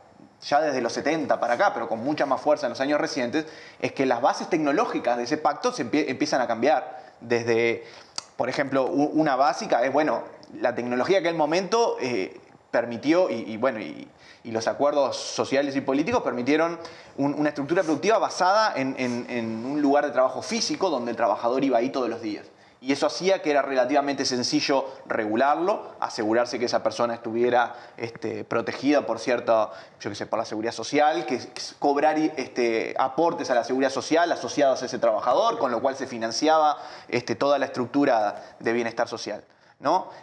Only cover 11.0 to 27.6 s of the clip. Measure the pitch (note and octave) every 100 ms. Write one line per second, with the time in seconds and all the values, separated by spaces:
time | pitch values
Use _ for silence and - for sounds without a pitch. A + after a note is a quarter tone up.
11 | B2+ G3 E3 E3 D3 E3+ F#3 A#3 A3+ -
12 | B2+ A2+ F2+ - - - _ C3 A#2 A#2
13 | C3+ E3 - A#2 - G#2+ B2+ A2 D#2 B1
14 | - - - - - A2 B2 B2 C#3 D3
15 | B2+ - - - A2+ C3+ C#3+ C3+ C3 C#3+
16 | E3+ B3 C#3 A#2+ B2 D#3 E3 E3+ - -
17 | - - C#3 C#3+ D3+ D3 C#3 F3 D#3+ D3
18 | F#3+ G#3+ D#3+ - F3+ G#3 A3 - C3 C3
19 | B2+ A#2+ A#2+ B2 A2+ A2+ B2 D3+ C#3+ C#3+
20 | D3 B2 B2+ B2 - A3+ G#3+ D3+ F#3+ C3+
21 | A#2+ A2+ A#2 G#2 A#2 C3+ C#3 A#2+ C3 C3+
22 | C3 A2+ A2 G2 - - - _ B2+ C#3
23 | D3+ D3+ F3+ F#3+ D3+ C#3+ C3 C3+ B2 C#3+
24 | C#3+ C#3 B2 B2 A#2+ D3+ - C3+ - -
25 | - A#2 G#2+ A2+ C3+ D#3 F3+ A3 - -
26 | A#2+ - G#2+ A2+ A#2+ B2+ A#2 C#3 A2+ -
27 | A#2+ A#2 A#2 A2+ A#2+ A#2+